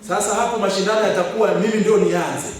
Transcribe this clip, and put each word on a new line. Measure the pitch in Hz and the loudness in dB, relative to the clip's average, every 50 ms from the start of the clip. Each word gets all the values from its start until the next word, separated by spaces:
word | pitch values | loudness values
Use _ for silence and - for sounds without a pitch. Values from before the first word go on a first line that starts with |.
| - - | -6 -4
Sasa | 180 196 - 214 208 | -2 -2 -2 -2 0
hapo | 208 233 233 233 220 | 0 0 -2 -2 -2
mashindano | 196 190 185 196 190 202 220 220 214 190 | -2 0 0 0 0 0 0 2 2 0
yatakuwa | - - 175 - - 220 220 - - | 0 0 -2 -2 0 0 2 2 2
mimi | 170 196 220 220 214 | 2 0 0 0 0
ndio | 202 214 220 | 2 4 4
nianze. | 196 180 170 170 175 165 156 139 131 - - - | 4 4 2 0 0 -2 -4 -6 -6 -8 -10 -12